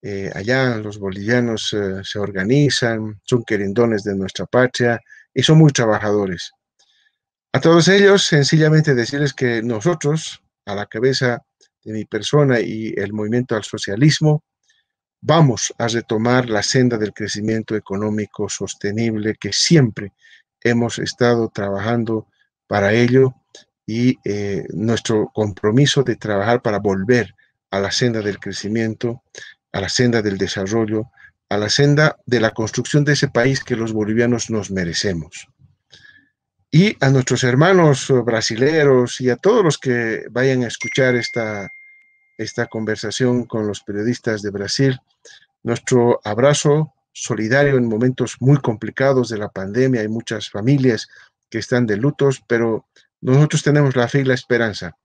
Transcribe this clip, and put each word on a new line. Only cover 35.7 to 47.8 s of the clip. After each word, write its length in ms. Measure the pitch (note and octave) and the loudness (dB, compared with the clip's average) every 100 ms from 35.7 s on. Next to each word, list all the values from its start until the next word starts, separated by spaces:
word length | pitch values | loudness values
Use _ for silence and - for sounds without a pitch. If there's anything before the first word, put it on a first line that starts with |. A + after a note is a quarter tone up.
| _ _ - _ - _ _ _ _ _ | _ _ -20 _ -20 _ _ _ _ _
Y 260 | D3+ G3+ - | 4 4 2
a 100 | C3+ | 2
nuestros 340 | C3+ B2+ B2 | 2 2 0
hermanos 680 | B2 B2 E3 F#3+ E3 C3+ - C3 A#2 | 0 4 4 6 4 2 2 0 2
brasileros 960 | A2+ - A2 C3+ D#3+ C#3+ B2+ B2 - | -2 -2 0 2 2 4 4 2 -2
y 80 | B2+ | -2
a 60 | A#2+ | 0
todos 280 | F#3+ A#3+ | 2 2
los 140 | F3+ C#3+ | 2 0
que 480 | C3 A#2+ A#2 G#2+ - | -2 -2 -2 -4 -6
vayan 320 | A#2 C3 C3 | -2 0 0
a 40 | A#2+ | -2
escuchar 480 | - - - C3 B2 | -6 -6 0 2 2
esta, 540 | A#2 - A2 G#2+ F#2+ - _ _ _ _ _ _ | -2 -6 -4 -6 -10 -16 _ _ _ _ _ _
esta 280 | A2 - A#2 | -10 -6 -6
conversación 800 | A2+ A2 G#2+ A2 - B2+ B2 A2+ | -4 -4 -4 -6 -2 0 0 -2
con 220 | A#2 G#2+ | -4 -4
los 140 | G2 | -6
periodistas 600 | - G2+ A2 B2 - G#2+ | -8 -6 -4 -4 -4 -4
de 80 | G#2 | -4
Brasil, 500 | G2 G2 - C3+ C3 _ _ - - _ _ | -6 -6 0 0 0 _ _ -20 -20 _ _
nuestro 560 | - A#2 - B2+ A#2+ A#2 | -6 -6 0 2 4 2
abrazo 680 | G#2+ G#2 C3+ D3 D#3 D3 D#3 _ _ | -2 2 2 4 2 2 0 _ _
solidario 640 | - - A2 A2 C3 C#3+ | -16 -6 -4 0 2 4
en 100 | C3+ | 2